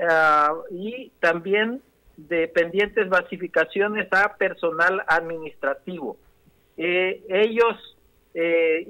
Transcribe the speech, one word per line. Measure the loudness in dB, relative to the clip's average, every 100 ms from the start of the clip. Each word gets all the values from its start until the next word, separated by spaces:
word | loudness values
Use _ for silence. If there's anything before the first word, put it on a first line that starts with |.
| 2
ah, | 4 6 4 2 0 -8
y | -10 -8 -10 -14 -2
también | 0 0 0 0 0 -4 _ _ _ -20
de | -4 -2 0
pendientes | 0 0 0 0 0 0
basificaciones | 0 -2 -10 -4 0 0 0 -2 -2 -2
a | 0 0 0
personal | -2 0 -4 0 0 0 0
administrativo. | 0 0 -10 -12 -6 -4 -4 -8 -10 -10 -12 _ _ _ _ _ -8
Eh, | -2 0 -2 -4 -4
ellos, | 0 0 2 2 0 -12 _ _ _ _
eh, | -4 0 2 2 0 -4